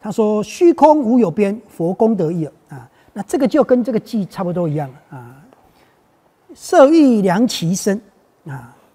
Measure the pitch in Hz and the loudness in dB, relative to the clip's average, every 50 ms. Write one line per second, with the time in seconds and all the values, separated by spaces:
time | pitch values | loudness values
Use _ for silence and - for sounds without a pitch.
0 | _ 214 196 - 220 214 214 214 208 - - - 359 339 330 - 269 311 302 311 | _ -8 -4 -2 0 0 0 -2 -4 -6 -4 2 2 2 4 6 4 4 4 4
1 | 269 214 247 254 233 180 156 - 208 196 202 233 - _ _ - 170 165 190 - | 2 0 2 2 2 0 0 -2 -2 -2 -2 -8 -12 _ _ -6 -6 -6 -2 0
2 | 226 220 226 185 175 151 170 175 156 139 _ _ _ _ 151 135 120 - _ _ | 0 0 0 -2 -2 -4 -4 -4 -6 -8 _ _ _ _ -20 -20 -20 -20 _ _
3 | _ _ _ 208 196 _ - 269 277 220 - 311 240 - 254 247 233 233 220 214 | _ _ _ -14 -10 _ -2 -2 -2 0 2 0 2 2 2 0 0 -2 -4 -6
4 | - - - 226 190 - - - 196 175 175 180 175 160 143 151 147 135 131 - | -6 -4 -6 -6 -6 -6 -8 -8 -8 -6 -4 -4 -4 -4 -4 -4 -6 -8 -12 -20
5 | _ _ 156 131 120 120 127 139 165 254 _ _ _ _ _ _ _ _ _ _ | _ _ -20 -20 -20 -20 -20 -20 -20 _ _ _ _ _ _ _ _ _ _ _
6 | _ _ _ _ _ _ _ _ _ _ 339 - - - - 349 277 269 320 339 | _ _ _ _ _ _ _ _ _ _ -20 -20 -8 0 6 6 6 6 6 4
7 | 294 269 240 214 190 190 170 185 247 240 - - 175 165 190 185 - 214 196 214 | 4 4 4 2 0 0 0 0 0 -2 -2 -4 -4 -4 -4 -2 -2 -4 -4 -4
8 | - _ _ _ _ _ _ _ _ 262 240 233 226 240 _ _ _ _ _ | -8 _ _ _ _ _ _ _ _ -16 -14 -14 -16 -20 _ _ _ _ _